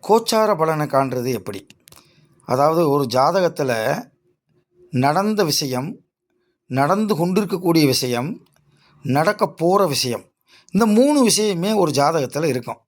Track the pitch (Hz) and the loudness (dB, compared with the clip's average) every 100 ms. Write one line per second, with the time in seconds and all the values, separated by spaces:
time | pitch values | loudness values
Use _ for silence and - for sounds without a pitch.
0 | - 220 233 226 214 190 160 156 147 135 | 2 0 2 -2 0 0 -2 -2 0 0
1 | 135 127 123 120 98 98 - - _ - | 0 -4 -4 -6 -8 -14 -16 -20 _ -20
2 | _ _ _ _ - 127 147 160 165 143 | _ _ _ _ -4 0 2 2 2 0
3 | 135 123 139 180 175 160 139 113 110 165 | 0 2 2 2 -2 -2 -4 -2 -2 -4
4 | 247 _ _ _ _ _ _ _ _ 123 | -8 _ _ _ _ _ _ _ _ -2
5 | 135 156 208 214 175 139 143 127 143 - | 0 0 -2 0 0 -2 -4 -6 -6 -10
6 | _ _ _ _ _ _ _ 131 143 196 | _ _ _ _ _ _ _ -2 0 0
7 | 214 180 175 185 202 185 180 165 147 127 | 0 -2 0 -2 -2 -4 0 2 4 2
8 | 127 120 135 247 _ _ _ _ _ _ | -2 -4 -6 -10 _ _ _ _ _ _
9 | 151 135 165 208 202 - 165 190 185 131 | -2 0 0 0 -4 -2 0 2 2 0
10 | 127 110 - _ _ _ _ 185 220 214 | -4 -6 -10 _ _ _ _ 0 2 4
11 | 269 294 240 190 214 180 190 220 170 135 | 4 4 2 2 0 -2 -2 0 0 2
12 | 143 165 131 143 160 127 120 110 | 2 2 -2 -2 -2 -4 -6 -14